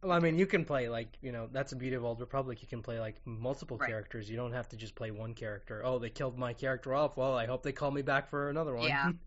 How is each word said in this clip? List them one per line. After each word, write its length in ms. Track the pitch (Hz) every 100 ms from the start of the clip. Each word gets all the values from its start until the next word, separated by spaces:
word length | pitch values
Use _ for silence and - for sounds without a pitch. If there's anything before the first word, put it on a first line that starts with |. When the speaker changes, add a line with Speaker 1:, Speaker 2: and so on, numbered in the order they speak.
Speaker 1:
well, 100 | 190
I 80 | 175
mean, 180 | 170 160
you 60 | 190
can 200 | 190 139
play, 240 | 139 120
like, 280 | 117 117 -
you 100 | 135
know, 160 | 120 113
that's 200 | 131 135
the 40 | 127
beauty 200 | 127 127
of 80 | 117
Old 140 | 117
Republic. 400 | 120 139 131 117
You 60 | -
can 140 | 120
play, 180 | 110 117
like, 260 | 110 107 -
multiple 520 | 113 120 139 - 113
Speaker 2:
Right. 120 | 123
Speaker 1:
characters. 400 | 110 104 117 104
You 60 | 113
don't 160 | 123
have 160 | 123 120
to 80 | 110
just 180 | 107 -
play 160 | 110
one 220 | 107 113
character. 500 | 113 110 101 - 110 123
"Oh, 140 | 127
they 100 | 117
killed 280 | - 135 123
my 160 | 123
character 400 | 120 135 127 135
off. 240 | 135 147 131
Well, 160 | 131 127
I 80 | 113
hope 180 | 127
they 100 | 147
call 180 | 135 143
me 100 | 143
back 280 | 139 139 143
for 200 | 147 143
another 260 | 147 156 120
one." 120 | 151
Speaker 2:
Yeah. 240 | 139 135 175